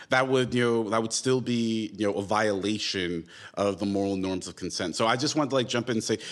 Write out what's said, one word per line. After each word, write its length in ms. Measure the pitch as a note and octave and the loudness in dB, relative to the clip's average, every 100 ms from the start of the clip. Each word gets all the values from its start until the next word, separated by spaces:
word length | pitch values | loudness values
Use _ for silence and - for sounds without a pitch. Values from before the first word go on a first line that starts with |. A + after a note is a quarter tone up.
| - | 0
That 200 | C3 C3 | 2 4
would, 260 | C3 A#2 | 2 2
you 100 | B2 | 2
know, 240 | A#2+ A#2 G#2+ | 2 2 2
that 140 | A2+ | 0
would 100 | A2 | 0
still 300 | - C3 C3 | -2 2 0
be, 500 | A#2+ A#2+ A2+ A2 A2 G2 | 2 0 2 0 -2 -2
you 80 | G#2 | 0
know, 40 | |
a 80 | G2+ | 0
violation 1040 | G2 G#2+ A2 G2 G2+ G#2+ - G2 F2 E2+ D#2+ - - | 0 2 2 2 0 -2 -2 -2 -2 -4 -8 -16 -12
of 260 | - G2+ F#2+ | -2 0 2
the 40 | |
moral 320 | G2+ G2 G2 G2 | 0 0 0 0
norms 320 | F#2+ F#2+ - | -2 -4 -6
of 80 | - | -10
consent. 400 | F2 E2 F2+ D#2 | -8 -4 -4 0
So 100 | A2+ | 2
I 80 | B2+ | 2
just 200 | D3 C#3+ | 0 0
wanted 140 | C#3+ | 0
to, 60 | C3+ | 0
like, 120 | A#2 | 0
jump 220 | B2 A2+ | -2 0
in 60 | A2+ | -2
and 60 | |
say, 160 | - A2 - | 0 -4 -4